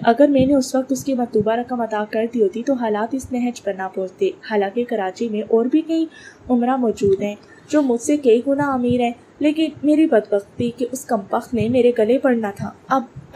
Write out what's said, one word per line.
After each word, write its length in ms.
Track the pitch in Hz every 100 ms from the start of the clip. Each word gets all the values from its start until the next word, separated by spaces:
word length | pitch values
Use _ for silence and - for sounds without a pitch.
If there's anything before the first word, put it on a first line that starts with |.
अगर 260 | - 233 285
मैंने 240 | 269 262
उस 200 | 285 254 262
वक्त 160 | 262
उसकी 220 | 262 -
मतलूबा 400 | 254 240 220 208
रकम 280 | 233 240 247
अदा 220 | 220 214
कर 220 | 214 220 226
दी 140 | 240
होती 220 | 196 220
तो 120 | 247 254
हालात 380 | 226 208 226
इस 160 | 269 -
नहज 260 | 247 247 240
पर 180 | 202 190
ना 100 | 190
पहुंचते। 440 | 190 185 - 190 -
हालांकि 400 | - 208 196 240
कराची 440 | 240 220 185 185 233
में 140 | 208
और 260 | 214 226 247
भी 140 | 311
कई 260 | 311 330 320 - - - -
उमरा 260 | 240 240 262
मौजूद 460 | 233 202 202 190
हैं 140 | 208 208 - - -
जो 120 | 302
मुझसे 340 | 269 233 - 294
कई 220 | 269 233
गुना 240 | 269 277 285
अमीर 260 | 262 240 247
हैं, 120 | 240 240 - -
लेकिन 300 | 294 302 311 -
मेरी 220 | 285 302 320
बदबख्ती 680 | 220 - 202 - - 240 233
कि 60 |
उस 200 | 240 254
कमबख्त 500 | - 220 - 226 240
ने 140 | 233 220
मेरे 240 | 247 240
गले 260 | 240 214 262
पड़ना 320 | 269 233 208
था। 240 | 196 208 - -
अब 180 | 269 - - -